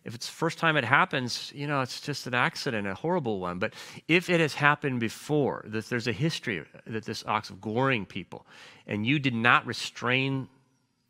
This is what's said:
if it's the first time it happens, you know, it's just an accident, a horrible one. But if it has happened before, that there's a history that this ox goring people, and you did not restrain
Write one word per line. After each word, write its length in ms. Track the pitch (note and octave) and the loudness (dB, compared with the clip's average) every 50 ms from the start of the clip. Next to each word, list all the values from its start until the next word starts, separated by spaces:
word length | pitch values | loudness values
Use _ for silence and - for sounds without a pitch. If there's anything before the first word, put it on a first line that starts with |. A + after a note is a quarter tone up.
| - | -14
if 120 | - A2+ | -12 -12
it's 120 | A#2 - | -10 -10
the 60 | - - | -10 -6
first 260 | - D#3+ E3 D#3+ - | -2 -2 -2 0 2
time 180 | - E3 D#3 D3 | 2 2 4 4
it 60 | A#2+ | 4
happens, 680 | A2 C3 D3+ F3 F3+ - C#3+ B2 A#2+ - - - - - | 6 6 6 6 6 2 -2 -2 -2 -4 -6 -8 -10 -8
you 120 | C#3+ C#3+ | -6 -4
know, 160 | D3 D3 C#3 C3 | -2 0 0 0
it's 180 | A#2+ - - | -2 -4 -8
just 260 | - - C#3+ - - | -6 -6 -6 -6 -4
an 60 | C3+ A#2+ | -2 2
accident, 540 | B2 C3 D#3+ - - - D3+ A#2+ G#2+ G2+ | 2 2 2 0 -2 -4 -2 -2 -2 -2
a 80 | G2+ F#2+ | -2 -4
horrible 440 | - - D#3+ F3+ F3+ C#3 A#2 G#2+ F#2+ | -4 -2 0 0 0 0 0 -2 -2
one. 200 | F#2 F2+ F2 F2+ | -2 -4 -2 -2
But 160 | - - - - - - - - - - | -4 -4 -4 -8 -16 -14 -16 -10 0 2
if 220 | D#3+ F#3 F3 - | 4 4 4 4
it 100 | F3+ E3 | 2 4
has 140 | D#3+ C#3+ - | 2 2 2
happened 440 | - D3 D3 D3 - - C#3+ B2+ A#2+ | 4 4 4 4 4 0 -2 0 0
before, 640 | A2+ G#2+ - - - - D3 D3+ C#3 G#2+ D2 - - - | 0 -2 -2 -4 -4 0 2 2 2 2 0 -2 -6 -6
that 220 | G#2+ A2 G#2+ - | -6 -6 -4 -2
there's 180 | B2 A#2+ A2 B2 | -2 -2 0 0
a 40 | A2 | 0
history 520 | F#2 C#3 E3 - - - B2+ G#2 E2 C#2+ - - - - | 0 0 0 0 -2 -4 -4 -4 -4 -6 -10 -16 -20 -12
that 180 | - A#2+ A2 G#2 | -8 -8 -8 -6
this 180 | - A2 - - | -6 -8 -8 -4
ox 240 | A#2+ A2 G#2+ G#2 - G2+ F#2+ | -2 -2 -2 -2 -4 -12 -10
goring 460 | G2 A2 G#2+ A#2+ C3 C3+ C3 A2+ F#2+ | -6 -4 0 2 2 2 2 0 -2
people, 400 | - - G2 E2+ - - - - - - - - - - - - | -6 -8 -10 -10 -10 -12 -16 -16 -18 -20 -20 -20 -20 -20 -16 -8
and 200 | - - G#2 G#2+ | -6 -4 -2 0
you 120 | A#2 C#3+ D#3 | 2 2 2
did 160 | C3 C3+ A#2+ | 2 0 0
not 320 | A2+ A2+ A#2+ C3 D3+ - | 2 4 6 6 6 4
restrain 840 | B2 A2+ - - - - - - A#2+ B2 C3 C3 C3+ C3+ C3+ B2+ B2+ _ _ _ _ _ _ _ _ _ _ _ | 0 -6 -6 -6 -8 -8 -4 0 2 2 2 2 2 0 -2 -4 -6 _ _ _ _ _ _ _ _ _ _ _